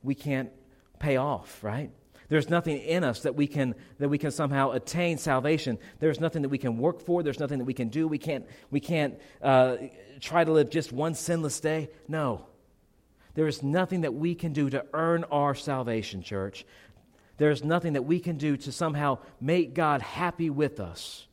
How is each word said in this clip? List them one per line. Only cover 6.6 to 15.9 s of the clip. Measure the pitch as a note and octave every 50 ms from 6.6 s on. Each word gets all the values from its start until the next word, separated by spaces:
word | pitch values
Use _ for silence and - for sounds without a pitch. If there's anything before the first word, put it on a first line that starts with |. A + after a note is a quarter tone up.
| - B2+ A2+
work | A2+ B2 E3 F3 -
for. | - - F3 F3
There's | E3 D3 B2+ -
nothing | D3+ C3 C#3+ C3+
that | B2
we | C3
can | B2+ - B2 A2+
do. | G#2+ D3+ D#3+ D#3+
We | D3+ C#3+
can't, | - D3+ D3+ B2+ - - - - - _
we | - C#3+
can't, | - - E3+ D#3+ D3 C#3 - - - - - -
uh, | - C3+ C3+ C3 B2+ C3 B2 G#2 A#2+ C#3 - - - - C#3 C#3
try | - - D#3 F3
to | E3 D#3+
live | D#3+ D#3 D3 -
just | D3 D#3+ D3+ -
one | B2 B2+ D3+ E3 D#3+
sinless | - - - E3+ E3 D#3 D3 - -
day. | - D#3 D#3 D#3+ D3+ - - - - -
No. | D3+ D#3+ D3 C3 A2 - - - - _ _ _ _ _ _ _ _ _ _ _ _ _ _ _ -
There | D#3 D#3
is | D#3 C3 -
nothing | C#3 C#3 D3 F3+ F#3 - F#3 F3+
that | D#3+ D3
we | A2+ C#3 D#3 E3+ F3
can | E3+ - E3
do | C#3+ D3+ D3 C3+
to | B2+ C3+ - -
earn | - D#3 D#3+ E3 E3+ E3+ E3+ -
our | D3 D3 C#3+ C#3+ C3+
salvation, | C3+ - D3+ C#3 C3 B2+ A#2